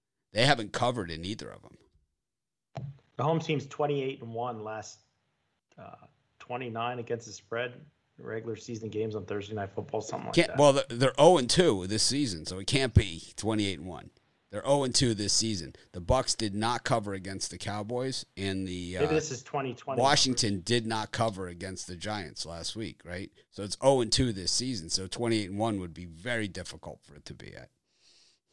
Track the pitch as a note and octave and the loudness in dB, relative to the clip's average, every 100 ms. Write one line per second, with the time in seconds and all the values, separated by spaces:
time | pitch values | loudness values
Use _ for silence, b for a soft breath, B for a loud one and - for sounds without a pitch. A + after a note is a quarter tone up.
0 | _ _ _ G#2+ C3+ C3 G#2 - B2 B2 | _ _ _ 4 6 6 2 0 0 0
1 | F2 D#2+ F2+ A2+ A1+ G1+ - - _ _ | -4 -6 -6 -8 -10 -14 -20 -20 _ _
2 | _ _ _ _ _ _ _ - C#3 - | _ _ _ _ _ _ _ -12 -12 -12
3 | _ - C#3 E3 D#3+ D3 - - D3 C#3+ | _ -2 0 0 0 -2 -2 -2 0 0
4 | C3+ C#3 A#2 A2+ B2 A2+ G#2+ A2 G#2+ - | -2 -6 -8 -6 -6 -6 -8 -10 -12 -18
5 | _ _ _ _ _ _ _ - F2+ - | _ _ _ _ _ _ _ -20 -18 -18
6 | - _ _ _ - A#2+ A#2 A2+ A#2+ A#2+ | -20 _ _ _ -8 -6 -6 -4 -4 -4
7 | A#2 A#2 A2 G#2 _ A#2 B2 B2 - _ | -4 -6 -6 -18 _ -4 -4 -8 -20 _
8 | _ - A2+ A2 A2+ G#2+ - A2+ A2 G#2+ | _ -16 -8 -8 -6 -8 -8 -8 -4 -2
9 | A2 G#2+ F#2 G#2 G2 G#2+ G2 - F#2 A2 | -2 -4 -4 -6 -4 -6 -4 -6 -4 -4
10 | G#2+ G#2+ A2 - C#3+ C3 D3 C#3 - A#2+ | -4 -8 0 0 2 6 6 6 0 2
11 | C3 - D#3 F3 B2 - E3+ G2+ F#2 A2 | 2 8 10 10 6 6 6 4 0 2
12 | - C3+ C3+ E2 D#2+ F2+ G2+ C3+ C3+ - | 2 2 0 -2 -6 -6 0 2 6 6
13 | G2+ E2 - - G#2+ A2 G2+ E2 F2+ D2 | 6 -4 -12 -4 0 2 0 -2 -8 -12
14 | - _ _ _ _ G2+ - C#3+ C3 - | -14 _ _ _ _ -6 2 4 4 4
15 | C3+ G#2 G2+ - A2+ G2+ C#2 - B F2+ | 4 2 2 2 2 -2 -6 -14 B -10
16 | F2 B2+ B2+ - G#2+ G2+ A2 A#2+ - A#2+ | 2 2 4 0 0 0 0 0 2 2
17 | G2+ G2 F#2+ F#2+ - F#2 - G#2 G#2+ B2 | 2 -6 -8 -8 -8 -6 -6 -6 -4 -4
18 | C3+ C3 - - G2 F#2+ F#2+ F2+ F2 F2+ | -2 -4 -8 -4 -2 -2 -4 -4 -4 0
19 | D3 D#3 - A#2+ - C#3+ C3+ A#2 - B2+ | 2 2 -2 -10 -6 -4 -4 -6 -4 2
20 | C3 D3 C3+ B2 G#2+ G2 E2+ A#2+ A2+ A2 | 4 6 4 2 0 0 0 0 2 -4
21 | G#2+ - A2+ F#2+ F2+ F2 F#2+ F#2 - F2 | -4 0 0 0 -10 -8 -10 -10 -10 -8
22 | G2 G#2+ D#2 - - E2 - A2 G2 - | -6 -6 -6 -10 -10 -8 -8 -6 -8 -10
23 | - F2+ G2 b b - G2+ - C3+ C3+ | -10 -10 -10 b b -10 -8 4 4 6
24 | A2+ - B2+ F#2+ F2 - B2 A2+ D#2+ - | 4 2 2 0 0 0 -2 -6 -4 -4
25 | F#2+ - A#2 A2 F#2+ G2+ A2+ G2+ F2+ D#2+ | -4 -2 0 2 0 -2 0 -2 -4 -10
26 | F2 D#2+ A2 A#2 G#2 F2 F2 D#2+ E2+ - | -14 -10 -6 -4 -4 -6 -10 -12 -14 -16
27 | - D2 - - - - B1 _ _ b | -18 -20 -16 -16 -16 -16 -20 _ _ b
28 | b b b b _ | b b b b _